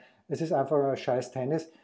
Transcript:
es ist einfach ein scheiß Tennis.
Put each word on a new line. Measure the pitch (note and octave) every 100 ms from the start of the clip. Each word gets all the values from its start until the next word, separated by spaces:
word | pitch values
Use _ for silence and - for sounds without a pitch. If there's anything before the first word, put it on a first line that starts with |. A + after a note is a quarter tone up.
| - _ -
es | C3+
ist | D#3+
einfach | D#3+ C3+ D3+
ein | C#3 C3
scheiß | - B2+ B2
Tennis. | C3 B2+ D#3 D#3+ -